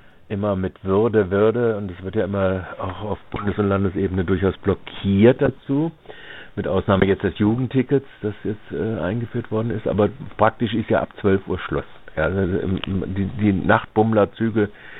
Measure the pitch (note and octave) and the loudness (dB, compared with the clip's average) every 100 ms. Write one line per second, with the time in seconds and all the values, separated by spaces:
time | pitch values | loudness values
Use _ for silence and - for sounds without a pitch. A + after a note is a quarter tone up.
0 | - - - G2+ G#2 F#2+ F#2 - F#2+ G2 | -20 -20 -8 -4 -2 -2 -2 -4 0 2
1 | A2+ G#2+ F#2 G2 A2 A#2 A#2 G#2+ G2+ F2 | 4 2 2 4 2 4 0 0 -4 -8
2 | F#2 A2 F#2+ G2+ F#2+ F#2+ F2+ - F#2+ F#2 | -6 -2 -2 0 0 0 -6 -8 -8 -6
3 | G#2+ G2 - - G2+ F#2+ G2+ G2 G2 F2 | -6 -8 -8 -6 -4 0 0 2 0 0
4 | F#2+ F#2 F2 F#2+ F#2+ - G2 F#2 - - | -2 0 0 2 0 0 -2 -2 -4 -6
5 | G2 G2 A2 C3+ C3+ - - C#3+ E3 - | 0 6 6 6 2 -2 -4 -2 -2 -6
6 | - - - - - - D2 F#2+ F2+ F#2+ | -18 -20 -18 -18 -14 -6 -2 0 2 4
7 | G2 F#2 F#2+ - G#2 A#2+ B2+ C3 B2 C#3 | 4 4 0 2 2 2 0 0 2 0
8 | - - G#2 G2+ F#2+ A2 - E2+ G#2 G#2+ | -2 -8 -8 -6 -6 -8 -8 -4 -4 -2
9 | E2+ A#2 A#2 A#2+ - G#2+ A#2 G2+ - F#2+ | -2 -4 -4 -6 -4 -2 -2 -2 -2 2
10 | G#2 - - - G#2+ - A#2 G#2+ G#2+ G#2+ | 2 0 -10 0 2 2 -2 -2 0 0
11 | - - G2+ G2 - F2+ - C#2+ - - | 0 -2 2 2 0 -6 -4 -4 -6 -12
12 | - - D#2 F#2+ F#2 F#2+ F2+ F#2 - F#2+ | -12 -2 -2 0 0 0 -2 -2 -2 -4
13 | - F#2+ F#2+ - G#2 F#2+ - A2 - - | -4 -2 -4 0 2 2 2 2 0 0
14 | A2 G#2+ G2 - A2+ G#2+ G#2 - - - | 2 2 0 0 -2 0 -2 -4 -20 -18